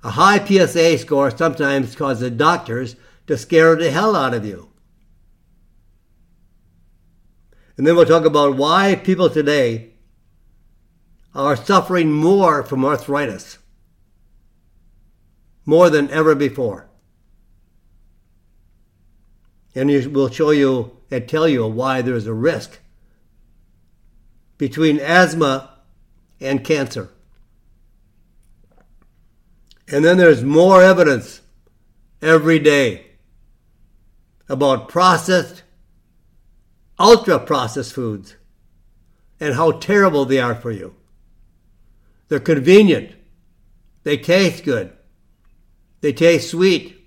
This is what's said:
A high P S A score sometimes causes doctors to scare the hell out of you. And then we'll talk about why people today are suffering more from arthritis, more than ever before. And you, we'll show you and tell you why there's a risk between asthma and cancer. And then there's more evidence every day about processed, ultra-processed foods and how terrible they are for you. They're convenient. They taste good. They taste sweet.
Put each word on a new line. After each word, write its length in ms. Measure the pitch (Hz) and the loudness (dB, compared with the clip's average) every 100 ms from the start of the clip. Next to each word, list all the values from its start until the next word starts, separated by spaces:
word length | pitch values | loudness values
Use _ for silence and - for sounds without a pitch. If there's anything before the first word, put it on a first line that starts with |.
A 100 | 120 | -10
high 260 | 107 185 202 | 0 2 2
P 200 | 202 196 | 2 2
S 160 | 165 170 | 2 2
A 200 | 165 160 | 0 0
score 340 | - 143 139 | -2 -2 -2
sometimes 640 | 113 131 131 143 139 123 | -2 -4 -2 -4 -2 -4
causes 360 | - 143 120 127 | -6 -6 -6 -6
doctors 640 | 117 151 170 - 117 127 - _ _ _ | -2 0 -2 -6 -10 -10 -16 _ _ _
to 100 | 143 | -8
scare 400 | - 165 160 160 | 0 2 4 2
the 140 | 165 | 0
hell 260 | 139 214 196 | -2 -2 -2
out 160 | 131 | -2
of 140 | 120 104 | -6 -10
you. 240 | 90 - _ _ _ _ _ _ _ _ _ _ _ _ _ _ _ _ _ _ _ _ _ _ _ _ _ _ _ _ _ _ - | -14 -20 _ _ _ _ _ _ _ _ _ _ _ _ _ _ _ _ _ _ _ _ _ _ _ _ _ _ _ _ _ _ -4
And 100 | 139 | 0
then 100 | 170 | 4
we'll 100 | 160 | 4
talk 180 | 165 | 4
about 320 | 156 147 143 131 | 2 2 0 0
why 380 | 143 175 196 | -2 0 0
people 340 | 190 - 180 175 | -2 -2 0 0
today 640 | 156 147 147 123 113 113 _ _ _ _ _ _ _ _ _ _ _ _ _ _ | 0 -2 0 -2 -4 -12 _ _ _ _ _ _ _ _ _ _ _ _ _ _
are 200 | 131 139 | -6 -4
suffering 560 | 135 - 190 185 180 156 | -4 0 0 0 -2 0
more 520 | 151 160 196 185 147 | 0 2 2 2 0
from 200 | - 135 | -4 -4
arthritis, 760 | 135 143 - 143 139 95 - - _ _ _ _ _ _ _ _ _ _ _ _ _ _ _ _ _ _ _ _ - | -2 -4 -4 -6 -6 -10 -18 -20 _ _ _ _ _ _ _ _ _ _ _ _ _ _ _ _ _ _ _ _ -2
more 240 | 156 175 | 2 4
than 180 | 151 143 | 2 -2
ever 260 | 147 156 | -2 0
before. 540 | 147 139 120 120 92 - _ _ _ _ _ _ _ _ _ _ _ _ _ _ _ _ _ _ _ _ _ _ _ _ _ _ _ _ | 0 -2 -4 -8 -8 -18 _ _ _ _ _ _ _ _ _ _ _ _ _ _ _ _ _ _ _ _ _ _ _ _ _ _ _ _
And 160 | 131 135 | -4 0
you, 180 | 143 131 | 0 0
we'll 220 | 139 135 | -2 -4
show 200 | - 151 | -2 0
you 460 | 151 139 131 117 - _ | 2 2 -2 -6 -14 _
and 180 | 131 113 | -10 -6
tell 180 | 156 160 | -2 0
you 200 | 135 110 | 0 -2
why 340 | 110 131 131 | -4 -4 -4
there's 260 | 123 123 107 | -4 -6 -6
a 60 | |
risk 460 | 110 131 - - - _ _ _ _ _ _ _ _ _ _ _ _ _ _ _ _ _ _ | -4 -4 -4 -10 -20 _ _ _ _ _ _ _ _ _ _ _ _ _ _ _ _ _ _
between 420 | 139 147 160 151 | -8 -2 -2 -2
asthma 800 | 143 175 180 165 147 135 - _ _ _ _ _ _ _ | 0 2 2 0 -2 -2 -8 _ _ _ _ _ _ _
and 240 | 135 139 | -8 -8
cancer. 460 | 113 156 131 - 92 _ _ _ _ _ _ _ _ _ _ _ _ _ _ _ _ _ _ _ _ _ _ _ _ _ _ _ _ | -4 -4 -4 -10 -16 _ _ _ _ _ _ _ _ _ _ _ _ _ _ _ _ _ _ _ _ _ _ _ _ _ _ _ _
And 140 | 139 | 0
then 140 | 160 180 | 2 6
there's 260 | 175 135 | 6 4
more 400 | 127 151 180 190 | 2 4 6 8
evidence 600 | 185 180 160 127 - - _ _ _ _ _ _ _ _ | 6 6 2 0 -6 -20 _ _ _ _ _ _ _ _
every 360 | 156 160 151 160 | 2 2 2 2
day 500 | 147 143 127 90 - _ _ _ _ _ _ _ _ _ _ _ _ _ _ | 2 2 0 -4 -18 _ _ _ _ _ _ _ _ _ _ _ _ _ _
about 400 | 135 139 127 - | -4 0 -2 -4
processed, 760 | 170 185 165 160 180 151 - _ _ _ _ _ _ _ _ _ _ _ _ _ _ | 0 2 2 0 -2 -2 -14 _ _ _ _ _ _ _ _ _ _ _ _ _ _
ultra-processed 960 | 196 226 - 151 - 147 120 139 120 | 4 4 4 -2 -2 -4 -4 -8 -10
foods 440 | - 120 104 98 _ _ _ _ _ _ _ _ _ _ _ | -8 -8 -8 -14 _ _ _ _ _ _ _ _ _ _ _
and 160 | 151 | -8
how 180 | 131 165 | -2 -2
terrible 520 | 160 - 202 196 147 | -2 -2 0 2 0
they 160 | 131 135 | -2 -2
are 140 | 120 | -2
for 160 | 113 120 | -6 -8
you. 240 | 107 92 _ _ _ _ _ _ _ _ _ _ _ _ _ _ | -12 -14 _ _ _ _ _ _ _ _ _ _ _ _ _ _
They're 120 | 151 | -6
convenient. 720 | - 156 131 196 208 131 - - _ _ _ _ _ _ _ _ | -2 -2 4 6 6 2 -4 -20 _ _ _ _ _ _ _ _
They 140 | - 147 | -6 -6
taste 480 | - 180 190 - | 0 0 0 -4
good. 300 | - 120 92 - _ _ _ _ _ _ _ _ _ _ | -6 -6 -6 -16 _ _ _ _ _ _ _ _ _ _
They 140 | 151 | -6
taste 360 | 135 165 165 - | 0 2 2 -2
sweet. 480 | 165 190 170 - - | -2 0 0 -4 -20